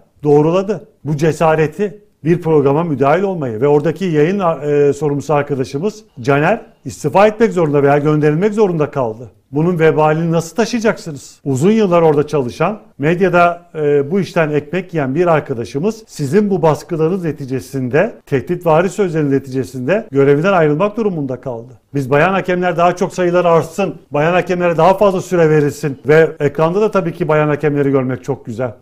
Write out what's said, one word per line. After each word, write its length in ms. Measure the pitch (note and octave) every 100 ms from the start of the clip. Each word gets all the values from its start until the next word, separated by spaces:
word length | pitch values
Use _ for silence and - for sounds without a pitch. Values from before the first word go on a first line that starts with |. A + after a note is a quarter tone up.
| _ _
doğruladı. 640 | D3 D3 D#3 F3+ G3 F#3 - _
Bu 120 | C3+ D3+
cesareti, 840 | D#3+ D3 D#3+ D#3 D3+ F3 G3+ - _ _
bir 160 | D3+ E3+
programa 440 | D#3+ D#3 C#3 C#3+
müdahil 380 | F3 C3 C3+ E3
olmayı 380 | G3 F3+ C3 G#2+
ve 80 | C#3+
oradaki 360 | D3 D#3+ D#3
yayın, 340 | F#3+ D3+ D#3 G3+
e, 540 | F3 D3 D3 D3 C#3+
sorumlusu 420 | C3 D3+ C#3+ -
arkadaşımız 720 | D3 D3 C3+ C3 C#3 G3+ - - -
Caner 400 | A#2 C#3+ D#3+ A3+ - _
istifa 420 | C3+ - D3+ E3 G#3+
etmek 260 | G#3+ A3+
zorunda 300 | F3+ D#3 C#3+
veya 160 | C#3 D3
gönderilmek 560 | D3 D3+ D3+ D3+ G#3+
zorunda 360 | G#3 G3+ E3+ C#3+
kaldı. 400 | C#3+ A#2 A2 A#2 _ _
Bunun 260 | C#3 E3 E3+
vebalini 540 | D#3+ D3 D#3 D#3 E3+
nasıl 240 | E3 E3 -
taşıyacaksınız? 840 | G#3+ A#3+ G#3+ - E3+ C#3 - -
Uzun 260 | C#3+ B2+ F3
yıllar 320 | A3 G3+ F3
orada 240 | D#3+ D3 D3
çalışan, 540 | D3+ B2 - E3+ G#3+ - -
medyada, 640 | C#3+ F3 F#3+ F3 F3 E3+ -
e, 360 | D#3+ D3 D3 C3+
bu 100 | G3
işten 300 | E3 F3 D3+
ekmek 440 | D3 D3 F3+ F3+
yiyen 200 | D#3+ C3
bir 120 | C#3+ F3+
arkadaşımız 800 | D#3 - A#2 C3 C#3 G3 G#3+ -
sizin 440 | - C#3 F#3 G#3
bu 120 | F#3
baskılarınız 640 | D#3+ C#3+ - E3 D#3 F#3+
neticesinde, 880 | E3+ C#3 C3 C3 - C3+ B2 C#3 A3+ - -
tehditvari 600 | C3+ - F3 E3+ D#3 F#3
sözlerin 420 | - F#3+ D#3+ D3
neticesinde 760 | C#3 C#3 C3 A#2+ C3 B2+ G#3 A3+
görevinden 420 | C3+ C#3 C#3+ F#3
ayrılmak 440 | F#3 D#3 D3 G#3 A3
durumunda 440 | G#3 E3+ C3+ B2+
kaldı. 320 | C#3 A#2 B2 B2 _
Biz 160 | C#3+ C3+
bayan 220 | C#3+ F3
hakemler 440 | F#3+ F#3 F3+ F3+ E3
daha 200 | F3 F3
çok 180 | F#3
sayılar 300 | - F3 F3
artsın, 500 | F3 E3 - - F#3 - -
bayan 220 | C#3+ D#3
hakemlere 440 | F3+ F3 F3+ F3 D#3+
daha 180 | E3+
fazla 260 | F#3+ G3+ F#3
süre 300 | - F3+ D#3
verilsin 480 | D#3 C#3+ - D3+ C3 B2+
ve 220 | D#3 D#3 D#3
ekranda 400 | D3 - D#3+ F#3+
da 100 | G#3+
tabii 220 | G3 E3+
ki 160 | E3 D#3
bayan 200 | D3+ D3+
hakemleri 420 | D3 D3+ C#3+ C#3
görmek 340 | C3+ B2+ B2
çok 220 | - C3 -
güzel. 260 | A2 B2+ -